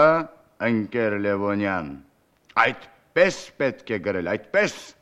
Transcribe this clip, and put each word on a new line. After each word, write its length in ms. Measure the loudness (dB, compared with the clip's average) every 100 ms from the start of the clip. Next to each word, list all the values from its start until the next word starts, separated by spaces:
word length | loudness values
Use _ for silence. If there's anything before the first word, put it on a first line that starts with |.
| 6 4 -2 -14 _ _
ընկեր 600 | 0 0 0 -2 0 0
Լևոնյան, 720 | 0 0 0 -2 -2 -2 -6 -12 -18 _ _ _ _ 0
այդպես 840 | 0 0 -14 _ _ 2 2 2 -14
պետք 360 | -4 -4 -2 -6
է 100 | -4
գրել, 300 | -2 -4 -4
այդպես։ 480 | -6 -2 0 0 -4 -18 -20